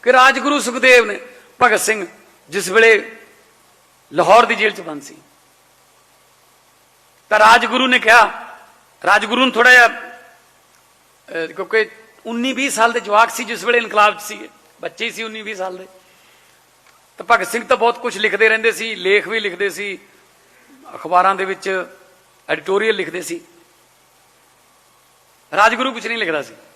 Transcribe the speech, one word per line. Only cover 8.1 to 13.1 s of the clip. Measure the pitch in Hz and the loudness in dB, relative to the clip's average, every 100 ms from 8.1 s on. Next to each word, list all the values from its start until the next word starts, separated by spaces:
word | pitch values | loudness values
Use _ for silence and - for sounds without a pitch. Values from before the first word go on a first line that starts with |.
| 233 208 - - - - _ _ _ - | 6 4 0 -18 -20 -20 _ _ _ 0
ਰਾਜਗੁਰੂ | 202 208 240 | 0 0 0
ਨੂੰ | 262 | 0
ਥੋੜ੍ਹਾ | 220 247 | 4 6
ਜਿਹਾ, | 247 233 | 8 6
ਅਹ, | - - - - _ _ _ _ _ _ _ _ _ - 165 165 | 0 -16 -20 -20 _ _ _ _ _ _ _ _ _ -14 -10 -10
ਕਿਉਂਕਿ | - 180 220 214 - _ _ - | -8 -2 -2 -2 -8 _ _ -10
ਉੱਨੀ | 233 254 | -6 -4
ਵੀਹ | 247 269 | -2 -4
ਸਾਲ | 214 233 | 2 0
ਦੇ | 233 | 0
ਜਵਾਕ | 196 | 0